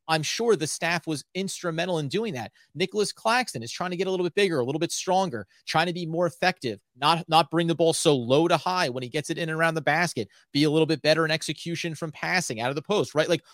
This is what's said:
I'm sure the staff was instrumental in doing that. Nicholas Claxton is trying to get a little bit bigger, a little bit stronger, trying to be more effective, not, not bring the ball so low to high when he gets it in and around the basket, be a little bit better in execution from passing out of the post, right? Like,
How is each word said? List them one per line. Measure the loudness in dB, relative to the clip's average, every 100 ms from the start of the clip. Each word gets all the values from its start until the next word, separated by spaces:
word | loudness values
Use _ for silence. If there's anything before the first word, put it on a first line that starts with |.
| -2
I'm | -2
sure | -2 -2 2
the | 2 0
staff | -4 -2 -2 -2
was | -6 -6
instrumental | -6 -6 -6 -6 -4 -2 -2
in | -2
doing | -4 -4
that. | -6 -10 -14 _ -4
Nicholas | -2 0 -2
Claxton | -2 0 0 0 -8
is | -10
trying | -6 -6
to | -2
get | -2
a |
little | -2
bit | -2 0
bigger, | 2 2
a |
little | -2 -2
bit | -4
stronger, | -4 0 0 0 -4 -10 _ -2
trying | 0 0
to |
be | -2 -4
more | -2 -2
effective, | 0 0 0 -6 -8 _ _
not, | 2 2 4
not | 4 4
bring | 2 0
the |
ball | 2 2
so | 4 4
low | 2 4 4 4
to | 2
high | 2 0 0
when | -2
he | -6
gets | -6 -4
it | -6
in | -4
and | 0
around | 0
the | 0
basket, | 0 2 0 -2 -8 _ _
be | 2
a | 2
little | 4 2
bit | 2
better | 2 2
in | 2
execution | -2 -4 -8 -8 -6 -6 -8
from | -10
passing | -8 -4 -2 -2 -4
out | -4
of | -4
the |
post, | -2 -2 0 0
right? | 0
Like, | 0 -4